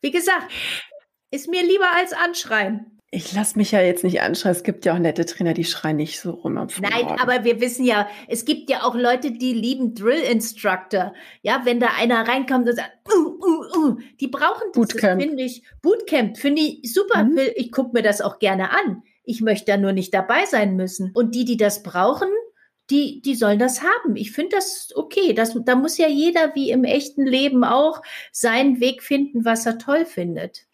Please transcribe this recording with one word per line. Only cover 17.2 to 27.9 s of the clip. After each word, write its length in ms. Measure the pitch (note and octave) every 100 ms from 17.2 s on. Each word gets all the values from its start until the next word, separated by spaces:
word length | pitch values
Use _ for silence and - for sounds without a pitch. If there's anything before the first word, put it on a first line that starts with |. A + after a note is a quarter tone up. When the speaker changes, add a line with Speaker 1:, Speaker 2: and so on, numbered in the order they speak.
| G#3+
Speaker 2:
Mhm. 120 | D#4 C4+ -
Speaker 1:
Ich 180 | A#3+
guck 180 | - B3
mir 80 | A#3
das 200 | A3 G3+
auch 180 | G3+ -
gerne 300 | G3+ F#3+ F#3+
an. 320 | F4+ F#4 F3+ - _ -
Ich 160 | A#3
möchte 300 | A3 G#3+ A3
da 40 | G3+
nur 140 | G3
nicht 220 | F#3+ F#3
dabei 320 | F#3+ F#3+ B3+ G4+
sein 320 | B3 G3+ F#3
müssen. 340 | F#3 - F#3+
Und 220 | F#3+ A#3 A#3
die, 80 |
die 140 | B3 A#3
das 260 | G#3 G3+
brauchen, 460 | - F3+ G3 C#4+ F#4+ G#4 A#4 _ _ _ _
die, 320 | C#4 C#4+ -
die 140 | C4+ A#3+
sollen 240 | A3 G#3
das 220 | B3+ B3+
haben. 320 | D#4 A#4 E4+ G#3+
Ich 160 | G#3
finde 240 | - F4 G4+
das 340 | F#4+ - - C4+
okay. 380 | D4+ - F#4
Das, 200 | G#3 A3+ A#3 A#3
da 100 | B3+
muss 220 | D4 E4
ja 100 | D#4+
jeder, 480 | C#4+ D#4+ E4+ D#4 D4+
wie 160 | C4+
im 140 | B3+ B3+
echten 400 | D4 C#4+ - C4+
Leben 400 | C4 C#4 C4 A#3+
auch, 360 | B3 D4+